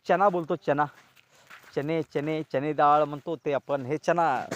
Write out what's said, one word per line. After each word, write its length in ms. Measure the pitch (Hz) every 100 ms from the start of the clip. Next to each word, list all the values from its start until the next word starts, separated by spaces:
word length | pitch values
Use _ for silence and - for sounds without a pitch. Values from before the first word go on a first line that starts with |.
| -
चना 220 | 175 202
बोलतो, 260 | 180 160 175
चना, 300 | - 143 147 - _ _ _ _ _ - - 151
चणे, 260 | 143 165
चणे, 400 | 151 151 147 156
चणे 300 | 156 131 147
डाळ 300 | 147 147 151
म्हणतो 320 | 147 147 170 156
ते 180 | 151
आपण, 320 | 135 - 139 123
हे 120 | 151
चना 480 | - 170 165 123 -